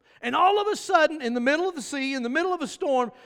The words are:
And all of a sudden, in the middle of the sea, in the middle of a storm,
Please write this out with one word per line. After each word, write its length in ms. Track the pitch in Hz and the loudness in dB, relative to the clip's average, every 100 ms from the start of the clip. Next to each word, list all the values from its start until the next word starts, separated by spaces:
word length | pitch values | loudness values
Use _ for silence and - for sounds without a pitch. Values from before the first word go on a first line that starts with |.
| _ _ | _ _
And 100 | 240 | -4
all 240 | 277 359 415 | 2 4 4
of 80 | 415 | 0
a 60 | |
sudden, 460 | 415 - 370 311 320 | -2 0 4 4 2
in 140 | 247 | -4
the 60 | 240 | 0
middle 280 | 240 302 359 | 2 2 0
of 60 | |
the 80 | 339 | -4
sea, 320 | 220 285 269 | -8 -6 -4
in 80 | 269 | -4
the 80 | 233 | -2
middle 240 | 277 359 | 0 0
of 80 | 359 | -2
a 40 | 277 | -6
storm, 460 | - 339 262 247 - | -6 0 0 0 -6